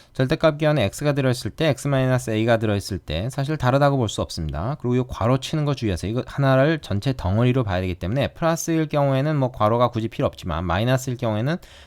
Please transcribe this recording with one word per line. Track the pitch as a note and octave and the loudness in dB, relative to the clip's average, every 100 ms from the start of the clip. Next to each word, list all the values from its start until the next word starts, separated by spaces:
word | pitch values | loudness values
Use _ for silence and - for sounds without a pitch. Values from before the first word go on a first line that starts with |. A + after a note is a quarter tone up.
| - | -12
절대값 | - C3 - D#3+ D3+ | -2 0 2 2 2
기호 | D3+ | 2
안에 | D3+ G2 | 2 0
X가 | - D3 | 0 0
들어있을 | C#3 C3 B2+ G#2+ | 2 0 0 -4
때 | - D#3+ | 0 0
X | B2+ C#3+ | 0 0
마이너스 | C3+ C3 B2+ A#2 | 0 2 0 0
A가 | A2 A2+ A2+ | 0 2 2
들어있을 | A2 G2+ - F#2 | 2 0 -2 -6
때 | - D#2+ A#2 | -4 -4 -4
사실 | - C3+ D#3 | -4 -4 0
다르다고 | B2+ C3+ C#3+ C3+ | 2 4 4 2
볼 | G#2+ | 0
수 | - | -2
없습니다. | F2 - D#2 C#2+ G#2+ D3+ | -4 -4 -6 -4 -6 -4
그리고 | A#2+ B2 | 0 0
이 | B2 | 0
괄호 | - A2+ C3 | -2 0 0
치는 | - D#3 | 0 -2
거 | D3 C3+ | -2 -2
주의하세요. | G#2+ F2+ F#2 | -2 -2 -2
이거 | A#2+ - | -4 -4
하나를 | - C3+ C3 D3 D#3+ | 0 2 4 4 0
전체 | - G2+ C3+ B2+ | -2 -2 -2 -2
덩어리로 | F2+ G#2 B2 B2+ | 0 2 4 2
봐야 | G#2 F#2 | 0 -2
되기 | F#2 | -2
때문에 | E2+ F2+ C3+ A#2 | -4 -4 -2 -2
플러스일 | - E3 E3 - D#3+ D#3 | -2 -2 -2 -2 -2 0
경우에는 | D3 C#3+ C3 D3 D3+ | 0 2 2 0 0
뭐 | B2+ | -2
괄호가 | B2+ G#2+ A#2 B2 | 0 2 4 2
굳이 | A#2 A2 | 0 -4
필요 | - B2 | -2 -2
없지만 | - F#2 D#2+ | -2 -6 -4
마이너스일 | F2+ B2 A#2+ C3 - A#2+ | 0 0 2 0 -2 -4
경우에는 | A#2 G#2+ B2+ F3 - - | -2 -2 -2 -4 -8 -20